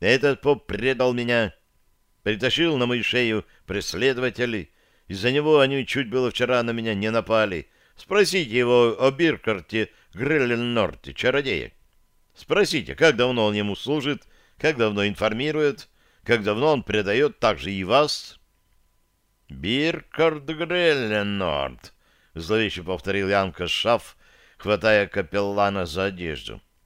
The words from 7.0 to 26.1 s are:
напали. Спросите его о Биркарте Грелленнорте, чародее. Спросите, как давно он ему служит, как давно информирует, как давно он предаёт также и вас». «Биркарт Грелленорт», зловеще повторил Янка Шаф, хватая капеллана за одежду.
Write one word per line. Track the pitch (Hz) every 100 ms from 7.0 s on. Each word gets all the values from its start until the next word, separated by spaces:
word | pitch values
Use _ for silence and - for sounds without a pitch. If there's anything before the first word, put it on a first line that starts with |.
| 107
напали. | 113 107 110 107 85 - _ _ -
Спросите | - 202 185 185 139 120
его | 120 120 117 104
о | 131
Биркарте | 139 165 120 - 98 - 110 104 _ _
Грелленнорте, | 90 131 156 123 120 120 117 90 - 69
чародее. | 69 123 135 135 87 58 - _ _ _ _ _ -
Спросите, | - 175 190 156 - 71
как | 160 117
давно | 127 123 107
он |
ему | 104 104 98
служит, | - 151 135 139 - _ _ _
как | 151 143
давно | 110 101 104
информирует, | 95 107 110 147 151 147 - - _ _ _
как | - 117
давно | 101 104 147
он | 143
предаёт | 101 107 98 110 147 -
также | 117 82 76
и | 98
вас». | 92 127 151 - - - _ _ _ _ _ _ _ _ _ _ -
«Биркарт | 67 82 127 156 160 - - 160 151 139
Грелленорт», | 156 165 180 170 143 113 107 101 101 90 71 67 62 - _ _ _ _ 80
зловеще | 80 110 107 90
повторил | 87 92 95 98 95
Янка | 101 95 - 87
Шаф, | - - 117 - - _ _ _ _
хватая | 95 104 110 107 98
капеллана | 101 90 101 101 101 101 98 87
за | 82
одежду. | 98